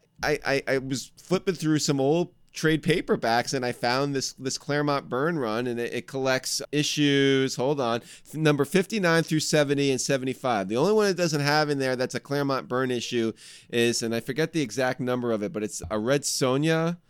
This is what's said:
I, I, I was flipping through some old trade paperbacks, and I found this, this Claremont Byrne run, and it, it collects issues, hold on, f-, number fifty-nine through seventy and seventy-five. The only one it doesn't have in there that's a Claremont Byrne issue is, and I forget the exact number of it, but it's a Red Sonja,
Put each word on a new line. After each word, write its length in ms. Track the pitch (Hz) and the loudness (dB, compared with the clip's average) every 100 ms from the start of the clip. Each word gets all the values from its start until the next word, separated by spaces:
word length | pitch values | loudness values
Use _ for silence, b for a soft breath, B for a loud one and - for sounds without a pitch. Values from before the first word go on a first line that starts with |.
| _ - | _ -6
I, 160 | 131 151 - | -2 -2 0
I, 160 | 139 131 | -2 0
I 120 | 135 | -2
was 340 | 131 131 - - | -2 -6 -8 -14
flipping 320 | - 185 - | -4 -2 -2
through 260 | 175 156 156 | -2 0 2
some 200 | - 139 | 2 2
old 320 | 135 165 175 _ _ | 2 2 0 _ _
trade 280 | - 156 160 | -4 0 2
paperbacks, 680 | 175 170 - 196 120 117 120 | 2 0 0 0 2 2 2
and 100 | 135 | -2
I 100 | 123 | -4
found 420 | 120 120 131 143 | -2 0 2 0
this, 180 | 135 - | -2 -4
this 240 | - 131 - | -6 -6 -6
Claremont 540 | - 143 147 139 - | -2 0 2 0 -2
Byrne 280 | 120 120 170 | -2 0 0
run, 280 | 117 110 123 | 0 -2 -2
and 120 | 117 | -2
it, 140 | 117 | -4
it 140 | 120 - | -6 -6
collects 560 | 135 131 131 - - - | -4 0 0 -2 -6 -2
issues, 840 | 143 147 - 143 139 139 135 131 - | -2 0 2 2 4 4 4 2 0
hold 220 | 127 147 | -2 0
on, 220 | 120 117 | 0 -2
f-, 340 | - - - | -4 -18 -12
number 300 | 147 156 143 | 0 2 2
fifty-nine 600 | 135 190 190 220 175 165 | 2 0 0 0 2 2
through 160 | 160 156 | 2 0
seventy 500 | - 151 143 143 139 | 2 2 2 2 2
and 100 | 127 | 0
seventy-five. 680 | - 139 131 123 131 110 95 | 0 -2 -2 -4 -2 0 0
The 100 | 113 | 0
only 160 | 175 | 2
one 140 | 214 202 | 4 2
it 80 | 180 | 2
doesn't 240 | 175 147 | 0 0
have 260 | 143 151 151 | 2 2 2
in 100 | 139 | 0
there 160 | 131 | 0
that's 200 | 127 127 | 0 -2
a 60 | 123 | -4
Claremont 480 | - 143 139 131 - | -4 -2 0 -2 -2
Byrne 220 | 123 131 | -2 0
issue 440 | 123 - 120 113 - B B B | -2 -2 -2 -2 -4 B B B
is, 340 | 120 117 113 | 0 2 0
and 120 | 117 | -2
I 60 | 117 | -4
forget 340 | - 127 165 | -4 -4 -4
the 80 | 165 | -2
exact 380 | 131 107 127 131 | -4 -2 -2 -2
number 300 | 123 123 120 | -2 -2 -2
of 120 | 110 | -2
it, 100 | 101 | -2
but 100 | 95 | -4
it's 200 | 107 - 87 | -6 -6 -6
a 80 | 107 | -4
Red 240 | 113 143 | 0 0
Sonja, 760 | - - 131 135 156 160 165 170 _ | -2 -2 0 0 0 0 -2 -4 _